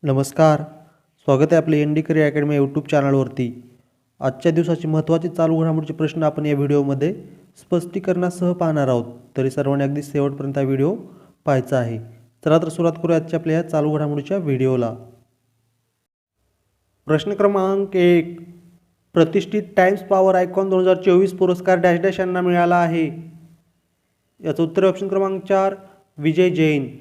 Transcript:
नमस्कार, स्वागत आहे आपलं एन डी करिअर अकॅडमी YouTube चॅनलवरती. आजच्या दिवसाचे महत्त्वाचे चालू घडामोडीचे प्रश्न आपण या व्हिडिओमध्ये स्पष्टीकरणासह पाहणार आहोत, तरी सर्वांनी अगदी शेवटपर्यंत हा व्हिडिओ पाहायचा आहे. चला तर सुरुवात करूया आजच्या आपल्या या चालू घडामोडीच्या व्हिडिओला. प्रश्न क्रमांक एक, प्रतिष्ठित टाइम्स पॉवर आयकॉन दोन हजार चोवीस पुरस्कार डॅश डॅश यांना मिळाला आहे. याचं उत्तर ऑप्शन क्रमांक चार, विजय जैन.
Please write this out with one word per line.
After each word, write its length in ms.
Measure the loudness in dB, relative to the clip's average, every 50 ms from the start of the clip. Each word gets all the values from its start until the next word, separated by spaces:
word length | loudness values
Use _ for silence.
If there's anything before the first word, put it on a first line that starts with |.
| 0
नमस्कार, 580 | 0 0 0 0 -2 2 4 4 4 4 2 -2 -8 -14 -20 -20 _ _ _ _ _ _ _ _ 2
स्वागत 240 | 4 4 4 4
आहे 40 | 4
आपलं 200 | 2 2 2 0
एन 180 | 0 2 0 0
डी 80 | -2
करिअर 280 | 0 0 2 2 2 2
अकॅडमी 280 | 2 0 -2 0 0 0
YouTube 300 | 0 0 -2 -6 -4 0
चॅनलवरती. 540 | 0 0 2 2 2 2 0 -2 -2 -6 -6 -6 -6 -10 -18 -20 _ _ _ _ _ _ _ _ _ _
आजच्या 300 | -6 -6 -4 0 -2 0
दिवसाचे 360 | 2 2 0 0 -2 -4 -2 -2
महत्त्वाचे 400 | -2 -2 0 0 0 0 0 -4
चालू 320 | -2 -2 0 0 2 0
घडामोडीचे 340 | 0 0 0 -2 -4 -6 -6
प्रश्न 300 | -4 -4 -4 -2 0 -2
आपण 220 | -2 -2 -2 -2
या 100 | -2 0
व्हिडिओमध्ये 580 | 0 0 2 2 0 2 0 -2 -2 -2 -4 -4 -6 -12 -20 -20 -20 _ _ _ _
स्पष्टीकरणासह 920 | -8 _ -2 -2 -2 -4 -8 -6 -2 -2 -2 0 -2 -4 -4 -2 -2 -2 0
पाहणार 340 | 0 0 0 2 0 2 2
आहोत, 180 | 2 0 0 -4 -12 -18 -20 -12 _ -2
तरी 120 | -2 -2
सर्वांनी 320 | -2 -2 -2 0 0 0 0
अगदी 200 | -2 -2 -4 -8
शेवटपर्यंत 540 | -6 -4 -2 -2 -2 -4 -6 -8 -6 -4 -4
हा 60 | -2
व्हिडिओ 300 | -2 0 0 0 0 -2 -4 -8 -16 -20 -20 -20 _ _ _ _
पाहायचा 320 | 0 0 0 0 0 -2 -2
आहे. 200 | -2 -2 -6 -8 -10 -14 -20 -20 _ _ _ _ 0
चला 120 | 2 2 2
तर 120 | 2 0
सुरुवात 280 | -4 -2 -2 -2 -2 -2 -2
करूया 140 | 0 0 0
आजच्या 220 | 0 -2 -6 -6
आपल्या 160 | -2 -2 -2
या 140 | -2 -2 -2
चालू 240 | -2 -2 0 0 0
घडामोडीच्या 440 | -2 -2 -2 -4 -6 -6 -4 -4 -4
व्हिडिओला. 560 | -2 -2 -2 0 0 0 0 0 -2 -4 -6 -10 -16 -20 -20 _ _ _ _ _ _ _ _ _ _ _ _ _ _ _ _ _ _ _ _ _ _ _ _ _ _ _ _ _ _ _ _ _ _ _ _ _ _ -2
प्रश्न 260 | -2 -2 0 -2 -2
क्रमांक 640 | 0 0 2 2 2 0 0 0 -2 -2 -2 0
एक, 400 | 2 4 4 4 4 2 -2 -8 -16 -18 -20 -20 -20 _ -20 _ _ _ _ _ _ _ _ _
प्रतिष्ठित 480 | 2 2 4 2 -2 -2 -2 -4 -6 -6 -2 2 2
टाइम्स 240 | 4 4 2 0
पॉवर 340 | -2 0 2 4 4 4 4
आयकॉन 340 | 2 0 0 -2 -4 -2 0
दोन 120 | 0 2
हजार 200 | 4 2 2 2 4
चोवीस 300 | 4 4 4 4 2 0
पुरस्कार 440 | 0 0 0 0 0 2 0 0 2
डॅश 220 | 4 2 2 2
डॅश 200 | 0 -2 -2 0
यांना 220 | -4 -2 -2 -2
मिळाला 340 | 0 2 2 2 2 4 4
आहे. 300 | 2 2 2 0 -2 -2 -4 -4 -10 -16 -18 -20 -20 -20 -20 -20 _ _ _ _ _ _ _ _ _ _ _ _ _ _ _ _ _
याचं 220 | -8 -8 -2 -2 -2
उत्तर 240 | -2 0 2 2 2
ऑप्शन 200 | 2 0 -4 -4
क्रमांक 400 | -2 -2 -2 -2 -4 -6 -2 0
चार, 260 | 0 2 2 0 -2 -4 -16 -20 -20 _ _ _ _ -4
विजय 320 | -2 -2 2 2 2 2
जैन. 400 | 2 2 2 2 2 0 -2 -6 -10 -16